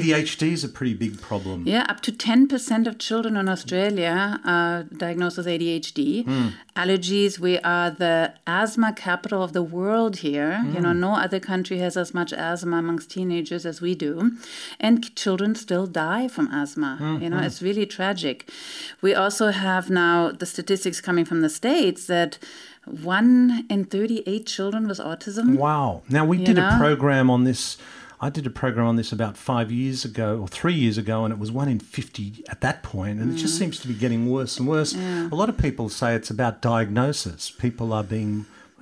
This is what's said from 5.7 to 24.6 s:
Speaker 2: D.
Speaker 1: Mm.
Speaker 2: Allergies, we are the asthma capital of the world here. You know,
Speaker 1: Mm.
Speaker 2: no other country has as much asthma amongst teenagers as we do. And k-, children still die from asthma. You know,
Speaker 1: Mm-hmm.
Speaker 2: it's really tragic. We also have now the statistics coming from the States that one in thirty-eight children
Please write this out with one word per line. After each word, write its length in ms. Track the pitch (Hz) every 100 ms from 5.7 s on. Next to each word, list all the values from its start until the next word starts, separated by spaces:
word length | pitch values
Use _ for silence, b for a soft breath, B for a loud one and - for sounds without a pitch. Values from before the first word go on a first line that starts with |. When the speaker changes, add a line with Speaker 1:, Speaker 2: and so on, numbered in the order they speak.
| 165 -
Speaker 2:
D. 320 | - 143 196 233
Speaker 1:
Mm. 260 | 131 117 90 - -
Speaker 2:
Allergies, 640 | 185 190 180 202 202 185
we 180 | 180 180
are 300 | - 175 175
the 440 | 151 175 165 165 - -
asthma 460 | 180 220 226 220
capital 480 | 214 185 180 - 196
of 100 | 180
the 100 | 165
world 540 | 165 175 196 226 226 185
here. 480 | 151 143 151 196 240
You 80 | 170
know, 80 | 175
Speaker 1:
Mm. 60 | 175
Speaker 2:
no 140 | 185 208
other 240 | 185 190
country 380 | 185 185 180 185
has 180 | 180 180
as 180 | 170
much 200 | 180 170
asthma 440 | - 165 175 175 170
amongst 320 | 165 170 -
teenagers 560 | 185 185 170 156 170 165
as 140 | 160
we 140 | 175 170
do. 380 | 147 165 226 233 B B B B
And 220 | 214 233
k-, 80 | 233 -
children 400 | 208 185 202 220
still 320 | - 180 190
die 400 | 170 156 214 254
from 220 | 175 143
asthma. 460 | 143 143 156 143 131 151 160
You 80 | 170
know, 80 | 180
Speaker 1:
Mm-hmm. 80 | -
Speaker 2:
it's 160 | -
really 240 | 185 208 202
tragic. 640 | - 190 185 160 120 - B B B B B
We 120 | 190 202
also 360 | 196 202 214
have 380 | 190 190 185 185
now 420 | 180 175 170 170
the 140 | - 175
statistics 520 | - 175 190 190 170
coming 260 | - 175 165
from 160 | 165
the 80 | 156
States 560 | 156 240 339 202 - -
that 320 | 175 170 - B B B B -
one 800 | 160 165 190 240 247 247 233 233
in 160 | 202 190
thirty-eight 600 | 196 220 226 185 214 226
children 400 | -